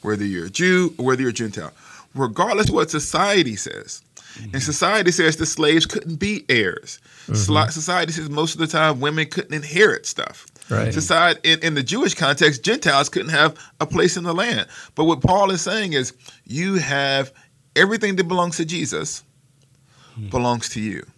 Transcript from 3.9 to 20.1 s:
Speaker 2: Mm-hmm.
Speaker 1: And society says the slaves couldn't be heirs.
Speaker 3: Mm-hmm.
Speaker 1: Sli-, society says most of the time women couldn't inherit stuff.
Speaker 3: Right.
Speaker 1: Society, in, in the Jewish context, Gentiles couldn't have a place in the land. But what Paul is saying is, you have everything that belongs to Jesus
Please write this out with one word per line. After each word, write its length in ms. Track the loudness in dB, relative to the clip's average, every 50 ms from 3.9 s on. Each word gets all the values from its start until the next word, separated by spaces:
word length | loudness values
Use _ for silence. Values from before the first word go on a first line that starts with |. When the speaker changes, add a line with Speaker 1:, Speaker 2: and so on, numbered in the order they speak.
| -18 -18 _ _ _ -20 -20 -20 -18
Speaker 2:
Mm-hmm. 120 | -16 -14 -8 -6
Speaker 1:
And 80 | -4
society 500 | -4 -4 -2 0 0 2 2 4 4 4
says 260 | 4 6 4 4 4
the 100 | 2 -2
slaves 400 | -4 -2 2 4 4 6 4 4
couldn't 300 | 2 -2 -8 -6 -6 -6
be 280 | -4 -4 -4 -4 -4 0
heirs. 520 | 2 2 2 2 0 -2 -6 -14 -16 -18 -18 _ -20 -20 -20 -8
Speaker 3:
Mm-hmm. 100 | -2 -2
Speaker 1:
Sli-, 380 | 0 2 2 4 2 2 2
society 400 | -2 -6 -4 -2 0 0 0 -2
says 180 | -4 -8 -8 -4
most 240 | -2 -2 -2 -2 0
of 60 | -4
the 80 | -4
time 320 | -2 2 2 2 2 2 0
women 260 | -2 -2 0 -2 -4
couldn't 300 | -2 -4 -8 -6 -6 -8
inherit 500 | -8 -8 -4 4 4 4 4 4 0 -6
stuff. 400 | -10 -8 -8 -8 -10 -12 -16 -20 -20 _ -20 -8 -2
Speaker 3:
Right. 240 | -2 0 0 0 -2
Speaker 1:
Society, 460 | -2 0 2 4 4 4 4 2 2 2
in, 160 | 0 2 2
in 120 | 0 -2 -2
the 80 | -2
Jewish 320 | -2 -2 -2 0 0 0 0
context, 480 | 0 0 0 2 4 4 4 2 2 0
Gentiles 460 | 0 0 2 2 2 4 4 2 2
couldn't 200 | -2 -6 -4 -2
have 260 | 2 2 2 2 2 -4 -20 -20 _ _
a 80 | -4
place 280 | -2 2 2 2 2 2
in 80 | -2 -4
the 100 | -2 -2
land. 320 | -2 0 0 -2 -2 -4 -6 -10 -20 -20 -12 _
But 120 | 0 2
what 160 | 2 2 2
Paul 280 | 4 4 4 4 4 2
is 120 | 2 -2
saying 320 | -2 -2 -2 -2 -2 0 0
is, 200 | 0 -2 -2 -8 _ _ -20 -20 _ _
you 300 | -10 -6 -4 -2 0 0
have 580 | 0 0 0 0 0 0 2 0 0 -2 -4 _ -20 _ _ _ _ _ _ _
everything 420 | 4 4 4 4 0 0 0 0
that 100 | 0 0
belongs 300 | 0 2 0 0 0 -2
to 80 | -4 -4
Jesus 580 | -4 -4 -4 -4 -4 -4 -6 -6 -6 -10 -12 _ _ _ _ _ _ _ _ _ _ _ _ _ _ _ _ -20 -20